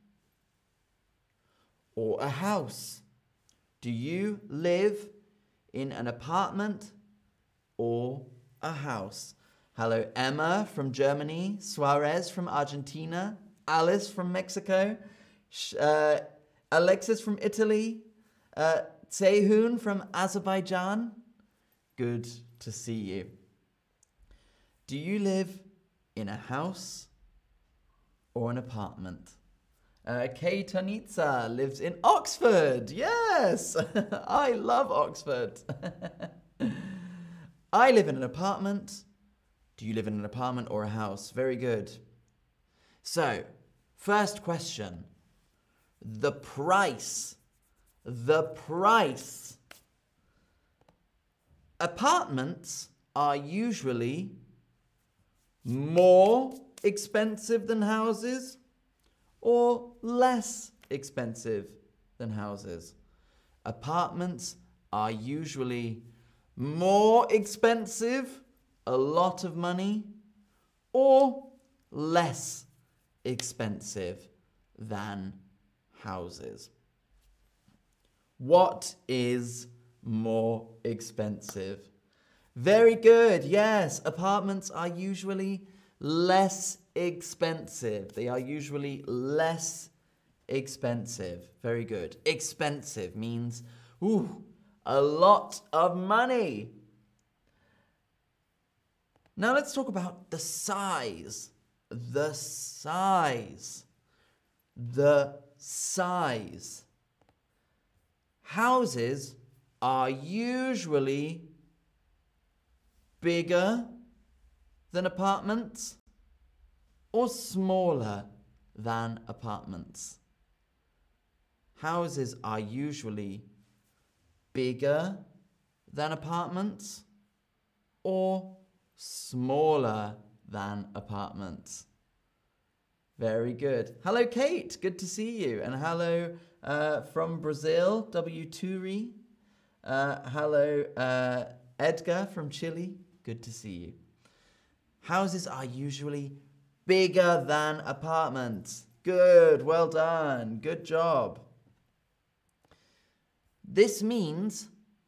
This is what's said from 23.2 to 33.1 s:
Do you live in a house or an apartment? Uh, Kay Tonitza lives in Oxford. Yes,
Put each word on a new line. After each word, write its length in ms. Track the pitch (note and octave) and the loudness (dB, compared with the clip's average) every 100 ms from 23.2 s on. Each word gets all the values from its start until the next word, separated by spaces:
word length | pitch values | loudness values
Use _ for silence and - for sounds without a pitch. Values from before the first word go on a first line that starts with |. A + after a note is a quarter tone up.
| F2+ - _ _ _ _ _ _ _ _ _ - _ _ _ _ - | -10 -18 _ _ _ _ _ _ _ _ _ -20 _ _ _ _ -10
Do 100 | C#3 | -8
you 220 | E3 G#3 | -4 0
live 320 | G3 F#3+ F#3+ - - _ _ _ _ | 2 0 -2 -6 -20 _ _ _ _
in 140 | - G#2 | -10 -8
a 80 | G#2 | -8
house 720 | - C3 E3+ F#3 - - - _ _ _ _ _ _ _ _ _ _ _ _ | -8 -6 -6 -8 -12 -14 -18 _ _ _ _ _ _ _ _ _ _ _ _
or 180 | A#2+ A#2 | -4 -2
an 60 | B2 | -4
apartment? 720 | B2 A#2 G2 - F#2 F2 - - _ _ _ _ _ _ - | -6 -8 -8 -8 -12 -12 -18 -20 _ _ _ _ _ _ -8
Uh, 220 | B2 B2 | -4 -4
Kay 300 | A#2+ E3+ G3 | -2 -2 -2
Tonitza 920 | G3 F#3 F#3+ G#3+ - - D3+ C3 A2+ | -2 -4 -4 -6 -8 -2 0 0 -2
lives 260 | A#2+ C3+ C3+ | -2 -4 -4
in 160 | E3+ F3 | -8 2
Oxford. 840 | - G#4 - - A#3 G3 D3 B2 G#2 | 4 4 2 2 6 6 6 2 -4
Yes, 840 | D#3 D#4 | -4 -2